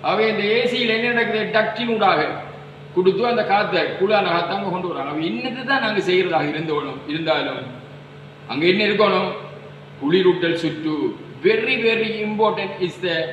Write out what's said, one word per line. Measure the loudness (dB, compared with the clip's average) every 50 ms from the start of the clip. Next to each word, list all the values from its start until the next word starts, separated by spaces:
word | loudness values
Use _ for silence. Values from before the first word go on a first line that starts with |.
| 0 0
ஆகவே | 2 2 2 2
இந்த | 2 0 0 2 2
ஏ | 2 2 2
சியில் | 0 0 0 0 0
என்ன | 2 0 0
நடக்குது? | 2 2 0 2 0 -2 -2 2 2
டக்டின் | 2 2 2 -2 -4 -2 -2 0
ஊடாக | 4 4 4 4 4 0 -2 -4 -8 -10 -12 -14 -16 -18 -18 -18 -18 -18 -2 0
கொடுத்து | 4 4 4 4 4 2 2
அந்த | 2 0 2 2
காத்தை, | 2 2 2 2 0 0 0 0 0 0
குளிரான | 2 4 4 4 4 2 2
காத்தை | 0 0 -2 -4 -4
அங்க | -2 -4 -4
கொண்டு | -4 -4 -4
வராங்க. | -4 -4 -6 -4 -4
அப்ப | -2 -2 -2
என்னத்தை | -2 -4 -4 -6 -6 -6 -2 0
தான் | 0 0 2
நாங்க | 0 0 0 0 2
செய்யறதாக | 2 2 2 2 2 0 0 0 -2
இருந்தோனும், | -4 -2 -2 -2 -2 -2 -4 -8 -10 -8 -6 -6
இருந்தாலும் | -4 0 0 0 0 0 -4 -6 -6 -10 -10 -14 -16 -16 -16 -18 -18 -18 -18 -18 -18 -18 -18 -20 -18 -12 -6
அங்க | -4 2 4 4
என்ன | 4 4 2 2
இருக்கணும்? | 4 4 4 4 4 2 0 -2 -4 -8 -12 -14 -16 -16 -16 -18 -18 -18 -18 -20 -14 -4 0
குளிரூட்டல் | 4 4 6 6 4 4 4 2 0 0 0
சுற்று. | -2 -4 -4 -2 -4 -2 -2 0 -2 -2 -4 -6 -14 -16 -16 2 2
Very, | 4 4 4 2 0 0 2 2
very | 2 2 2 0 -2 -2 -4 -4
important | -4 0 2 2 2 2 0 -6 -6 -4 -4 -4
is | -4 -4 -4 -4
the | -2 -2 -2 -2 -4